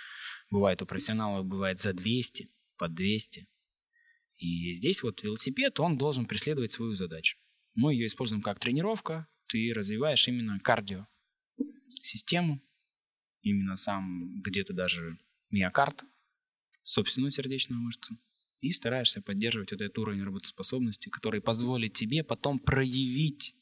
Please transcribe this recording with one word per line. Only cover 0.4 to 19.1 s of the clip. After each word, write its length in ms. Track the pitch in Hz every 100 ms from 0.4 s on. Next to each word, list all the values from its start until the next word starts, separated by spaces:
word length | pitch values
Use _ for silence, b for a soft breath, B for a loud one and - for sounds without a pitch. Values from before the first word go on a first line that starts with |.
| B
Бывает, 320 | 101 98 90
у 40 | 95
профессионалов 580 | 92 101 110 107 98 92
бывает 340 | 98 95 92
за 120 | 104
двести, 560 | 90 101 123 - - - _ _ -
по 100 | 85
двести. 600 | 82 98 107 - - - _ _ _ _ b b b b _
И 340 | 87 85 85
здесь 300 | 87 135 196
вот 180 | 120 -
велосипед, 560 | 107 107 135 240 269 -
он 180 | 170 135
должен 280 | 147 127 113
преследовать 460 | 107 147 147 113
свою 240 | - 117 98
задачу. 420 | 87 80 - - _ _ _ 110
Мы 180 | 147 123
ее 120 | 110
используем 340 | - 123 107
как 180 | 104 98
тренировка, 680 | 120 139 202 220 - 160 156 _ _
ты 240 | 113 117
развиваешь 540 | 110 98 110 151 131 -
именно 320 | 123 110 98
кардио-систему, 2000 | - 117 98 95 104 _ _ _ _ - 285 - _ - - - - 170 170 139 _ _ _ _ _ _ _ _
именно 320 | 104 101 95 95
сам 640 | - 98 95 90 87 101
где-то 320 | 98 98 95
даже 440 | 92 90 87 82 80 _ _ _
миокард, 520 | 101 92 139 147 - - _ _ _ _ _ _ _
собственную 480 | - - 98 127 139
сердечную 500 | 139 131 135 - 120
мышцу, 360 | 120 - - 113 _ _ _ _
и 100 | 139
стараешься 500 | - 117 127 117